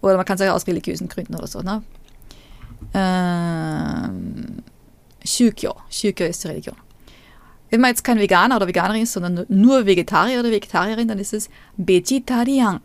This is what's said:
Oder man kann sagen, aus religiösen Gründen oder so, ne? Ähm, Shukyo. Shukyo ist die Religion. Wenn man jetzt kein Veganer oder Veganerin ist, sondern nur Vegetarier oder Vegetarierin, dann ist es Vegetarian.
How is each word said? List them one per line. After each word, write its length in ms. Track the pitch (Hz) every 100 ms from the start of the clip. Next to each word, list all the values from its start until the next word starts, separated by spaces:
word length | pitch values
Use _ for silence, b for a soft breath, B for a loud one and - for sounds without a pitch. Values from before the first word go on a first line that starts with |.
Oder 140 | 196 190
man 100 | 185
kann 100 | 190
sagen, 140 | 196
aus 160 | 180 -
religiösen 420 | 165 175 160 175
Gründen 260 | - -
oder 120 | 165 -
so, 160 | -
ne? 200 | 185 214 208 - - - - B B B B B -
Ähm, 1700 | 196 190 185 180 175 170 165 160 156 76 80 - 92 - - - - - _ _ _ _ _
Shukyo. 500 | - - 240 - - - -
Shukyo 360 | - 208 185 170
ist 180 | 175
die 40 | 175
Religion. 280 | - - - - _ b b b b b b -
Wenn 100 | 226
man 100 | 254
jetzt 120 | 240
kein 160 | - 233
Veganer 380 | 202 185 214 240
oder 100 | 190
Veganerin 360 | 180 180 220
ist, 100 | 233
sondern 340 | - 180 175 -
nur 380 | 190 220 269 202
Vegetarier 540 | 180 165 185 214 254
oder 100 | 233
Vegetarierin, 560 | 220 - 175 185 220 233
dann 120 | 208
ist 140 | 202
es 160 | 214 - b b -
Vegetarian. 1040 | 185 180 180 269 247 254 240 269 226 170